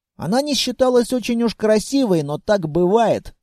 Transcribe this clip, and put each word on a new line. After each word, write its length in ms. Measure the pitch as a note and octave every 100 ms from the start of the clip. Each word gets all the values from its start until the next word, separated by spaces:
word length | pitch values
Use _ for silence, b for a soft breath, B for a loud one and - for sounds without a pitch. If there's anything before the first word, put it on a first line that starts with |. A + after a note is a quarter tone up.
| _ -
Она 260 | C#3 B3
не 100 | D4
считалась 600 | C4+ - A#3 B3+ B3 A#3+
очень 280 | B3+ G#3+ A#3
уж 140 | A#3 -
красивой, 680 | G#3+ G#3+ - C#4 A#3+ E3+
но 160 | C#3+ D3+
так 320 | - G#3 D#3+
бывает. 640 | D#3+ F3+ A3 G#3+ A2 - -